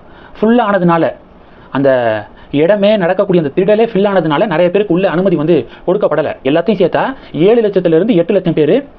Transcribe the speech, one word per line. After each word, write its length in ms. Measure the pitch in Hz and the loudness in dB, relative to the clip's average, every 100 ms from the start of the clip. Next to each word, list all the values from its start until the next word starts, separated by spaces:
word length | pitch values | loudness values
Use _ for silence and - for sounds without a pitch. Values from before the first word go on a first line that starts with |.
| - - - - | -14 -20 -18 -4
ஃபுல் 200 | 214 240 | 0 2
ஆனதுனால, 540 | 208 196 180 170 127 - - - - - - | 2 0 2 0 0 -4 -16 -20 -20 -20 -10
அந்த 540 | 135 139 127 117 107 107 - - | -2 0 2 0 -2 -6 -18 -6
இடமே 460 | 143 165 208 202 214 | -2 0 2 2 0
நடக்கக்கூடிய 460 | 170 190 196 175 143 | 0 -2 0 0 0
அந்த 160 | 175 | -2
திடலே 260 | 180 214 226 | 0 0 0
ஃபில் 220 | 190 202 | 0 0
ஆனதுனால 360 | 190 160 147 214 | 0 0 0 0
நிறைய 260 | 160 175 | -2 -2
பேருக்கு 220 | 196 208 | -2 0
உள்ள 160 | 170 190 | 0 0
அனுமதி 260 | 156 196 165 | 0 -2 0
வந்து 320 | 156 151 117 - - | 0 0 -2 -8 -4
கொடுக்கப்படல. 480 | 202 185 156 131 - | -2 0 -2 -4 -4
எல்லாத்தையும் 360 | 131 160 196 196 | -2 -2 0 0
சேர்த்தா 340 | 165 147 214 269 - | 0 0 -4 -6 -10
ஏழு 280 | 147 185 240 | 0 2 2
லட்சத்துல 340 | 208 185 175 160 | 2 0 0 0
இருந்து 200 | 226 175 | 2 0
எட்டு 180 | 170 | 0
லட்சம் 200 | 196 180 | -2 0
பேர் 340 | 160 147 240 277 | 0 0 0 -2